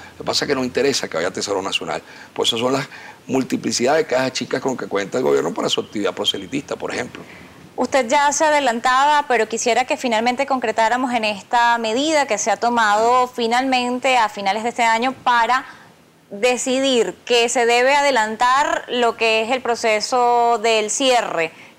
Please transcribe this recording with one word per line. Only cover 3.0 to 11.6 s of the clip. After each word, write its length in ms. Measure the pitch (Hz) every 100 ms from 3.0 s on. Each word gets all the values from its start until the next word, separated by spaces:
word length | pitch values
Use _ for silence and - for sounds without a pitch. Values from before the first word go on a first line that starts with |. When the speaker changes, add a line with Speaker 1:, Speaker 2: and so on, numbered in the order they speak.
| - - -
Speaker 1:
multiplicidad 720 | 131 127 127 - 113 120 156
de 100 | 156
cajas 260 | 123 131
chicas 280 | - 120 131
con 160 | 131 123
que 100 | 98
cuenta 320 | 101 98 123
el 60 |
gobierno 280 | 139 139 151
para 160 | - -
su 120 | -
actividad 340 | - 107 92
proselitista, 640 | - 101 101 95 139 - -
por 160 | -
ejemplo. 300 | 107 123 85 82 - - - - -
Speaker 2:
Usted 320 | 254 277 226
ya 240 | 285 285
se 120 | 277
adelantaba, 840 | 320 294 262 233 254 254 285 294 285
pero 200 | 233 220
quisiera 360 | 226 247 226
que 120 | 254 302
finalmente 500 | 254 220 240 247 277
concretáramos 680 | 262 226 220 220 240 254
en 120 | 240
esta 520 | 214 202 - 240